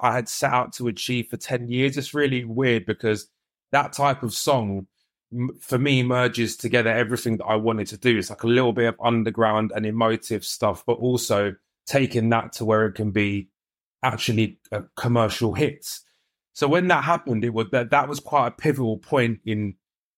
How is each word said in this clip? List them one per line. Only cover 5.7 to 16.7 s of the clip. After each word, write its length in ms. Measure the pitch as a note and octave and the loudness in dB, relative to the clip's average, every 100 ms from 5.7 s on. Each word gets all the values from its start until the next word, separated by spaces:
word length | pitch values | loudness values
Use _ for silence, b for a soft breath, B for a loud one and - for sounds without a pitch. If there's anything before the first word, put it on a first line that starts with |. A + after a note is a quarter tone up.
| B2+ | 0
me, 240 | C#3+ C3+ | 2 2
merges 520 | B2 B2 B2 A#2 A2 - | 2 2 0 0 -4 -4
together 320 | A2+ B2 A2+ | 0 2 2
everything 480 | A2+ A2+ A#2+ A#2+ G#2+ | 0 0 -2 -2 -2
that 80 | G2+ | 0
I 100 | A2 | 0
wanted 320 | A2+ A2 G2+ | 0 -2 -4
to 100 | G#2+ | -2
do. 200 | B2 A2 | 2 2
It's, 100 | F#2 | 0
like, 140 | G#2+ | -4
a 40 | A2+ | 2
little 260 | B2 B2 | 4 2
bit 120 | A2 A#2 | 2 0
of 100 | A2+ | 0
underground 680 | A#2 A#2 A2 G#2+ A2 G#2+ G#2+ G#2+ | 0 2 0 2 2 2 0 -2
and 80 | G#2+ | -4
emotive 600 | A2 A2+ A2 - G#2+ - | 0 2 0 -2 -6 -6
stuff, 400 | - G#2+ F#2 - | -2 -2 -2 -2
but 140 | A#2 | 0
also 560 | B2 B2 - G#2 G2+ F#2+ _ _ - | 0 0 2 2 2 -4 _ _ -2
taking 420 | C#3 C3 A#2+ A2+ | 0 2 2 2
that 240 | A#2 - | 2 0
to 120 | - A2 | -4 0
where 200 | G#2+ A2 | 2 2
it 80 | |
can 160 | F#2+ G#2+ | 0 -2
be 400 | G2+ G2+ G2+ F#2+ _ _ _ _ _ | 0 0 -2 -8 _ _ _ _ _
actually 560 | B2+ A2 - A2 A2 - _ | -4 -2 -2 0 0 -2 _
a 120 | G#2+ - - | -10 -10 -6
commercial 600 | B2 A#2+ A2 - A2+ F#2 | 0 2 2 0 -2 0
hit. 320 | C#3+ - - - - _ _ _ _ | -2 -2 -12 -14 -16 _ _ _ _
So 140 | - | -2
when 200 | C#3+ | 2